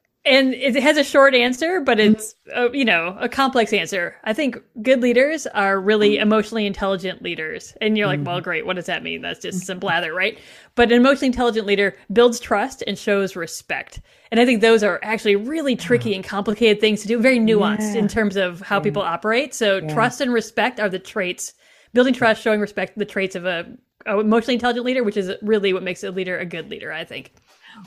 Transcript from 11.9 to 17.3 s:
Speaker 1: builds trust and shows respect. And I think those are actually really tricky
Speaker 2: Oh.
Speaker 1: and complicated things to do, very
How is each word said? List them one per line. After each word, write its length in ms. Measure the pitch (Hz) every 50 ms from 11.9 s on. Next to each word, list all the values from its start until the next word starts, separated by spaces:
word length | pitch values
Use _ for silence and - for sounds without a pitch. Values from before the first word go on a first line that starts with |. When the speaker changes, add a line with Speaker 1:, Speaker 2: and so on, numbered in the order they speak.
| - - - _ 196
Speaker 1:
builds 260 | 220 240 247 233 -
trust 440 | - - 233 202 220 269 - - -
and 120 | - 202 -
shows 380 | - 214 202 196 196 185 -
respect. 680 | 185 170 165 - - - _ 160 135 - - - - - _ _ _ _ _
And 80 | - 220
I 60 | 247
think 160 | 247 247 214
those 220 | 208 226 226 220 208
are 180 | 202 175 - -
actually 340 | 214 220 214 - 214 202
really 400 | 202 214 247 311 330 294 277 240
tricky 360 | - - 170 247 240 120 226 196
Speaker 2:
Oh. 40 |
Speaker 1:
and 80 | 190 185
complicated 540 | - 208 196 196 - 208 - 240 220 208 208
things 220 | 220 214 214 202
to 80 | - 196
do, 100 | 233 240
very 200 | 220 262